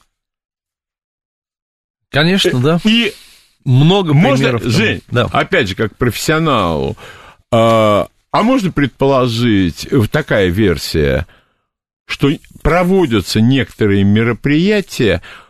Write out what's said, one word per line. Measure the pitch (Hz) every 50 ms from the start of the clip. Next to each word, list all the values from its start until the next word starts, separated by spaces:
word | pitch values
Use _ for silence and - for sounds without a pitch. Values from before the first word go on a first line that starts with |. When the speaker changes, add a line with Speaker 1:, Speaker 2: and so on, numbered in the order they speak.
| _ _ _ _ _ _ _ _ _ _ _ _ _ _ _ _ _ _ _ _ _ _ _ _ _ _ _ _ _ _ _ _ _ _ _ _ _ _ _ _ _ _
Speaker 1:
Конечно, | - 143 156 175 190 196 - 180 131 123
Speaker 2:
Э, |
Speaker 1:
да. | 123 151 170 165 -
Speaker 2:
и | 214 220 233 226 180 - - - - - _ _ _ _ _ -
Speaker 1:
Много | 135 123 127 147 165 190 202 185 156
Speaker 2:
можно, | 143 147 180 262 135
Speaker 1:
примеров | 131 135 131 120 110
тому. | - 123
Speaker 2:
Жень, | 110 180 220 185 107 - - -
Speaker 1:
Да. | 117 120 110 90
Speaker 2:
опять | - 147 151 - 196 170 120 92
же, | 95
как | - 113 104 -
профессионалу, | - 127 120 - - - 160 156 156 165 156 131 110 92 85 80 73 67 69 - - - - - - - - - _ _ _
а, | 120 113 113 113 113 110 110 107 104 95 - - _ _ _ _
а | - 156
можно | 208 247 262 262 190 165
предположить, | - 147 143 127 - - 143 139 139 127 127 123 113 117 123 120 107 98 92 82 - - - -
э, | - 135 104 -
такая | - 151 151 - 135 107 95 90
версия, | 85 107 110 92 82 67 - - - 80 73 71 65 65 - - - _ _ _ _ _ _ _ _ _ _ _ _ _ _
что | - - - 147 139 - - - - - -
проводятся | - 151 160 180 180 175 190 190 170 127 113 101 90 - - 110
некоторые | 110 123 135 135 113 - - - 110 101 98 101 98
мероприятия, | 101 104 110 117 120 113 - - 143 147 160 180 202 214 208 - - - - - 98 85 85 - - - - -